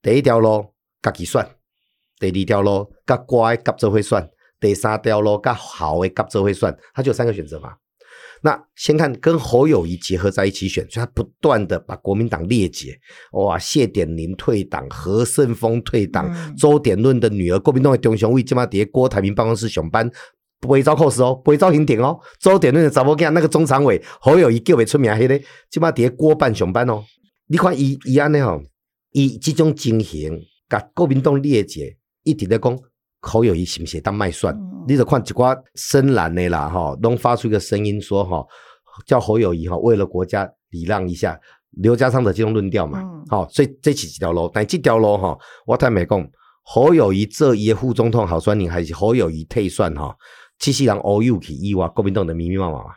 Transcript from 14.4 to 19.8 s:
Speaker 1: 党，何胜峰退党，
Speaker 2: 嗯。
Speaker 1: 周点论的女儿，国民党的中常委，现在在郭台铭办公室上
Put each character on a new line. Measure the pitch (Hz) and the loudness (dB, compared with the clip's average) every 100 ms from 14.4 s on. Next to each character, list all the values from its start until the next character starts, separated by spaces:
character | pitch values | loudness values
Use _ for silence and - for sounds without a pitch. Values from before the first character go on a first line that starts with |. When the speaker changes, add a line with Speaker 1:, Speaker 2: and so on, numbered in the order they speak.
| - 110 | -2 -2
Speaker 1:
党， | 95 76 67 | -4 -8 -10
何 | - 80 104 | -10 -4 -2
胜 | 120 - 135 | 0 0 0
峰 | 113 113 117 | 0 -2 -2
退 | - 120 95 | -2 -2 -2
党， | - 90 | -2 -4
Speaker 2:
嗯。 | 170 160 | -8 -12
Speaker 1:
周 | - 151 147 | 0 4 4
点 | 147 95 | 2 2
论 | 123 127 | 2 2
的 | 95 | 0
女 | 101 87 | 0 0
儿， | 92 | 0
国 | - | 2
民 | 131 | 2
党 | 139 | 2
的 | 127 | 2
中 | 123 | 2
常 | 110 107 | 2 2
委， | 127 117 | 2 2
现 | 127 | -2
在 | 123 | 0
在 | 98 104 | -2 0
郭 | 127 127 | 0 0
台 | 101 | 0
铭 | 98 | -2
办 | 101 | 0
公 | 113 113 | 0 0
室 | 110 | -4
上 | 90 | -4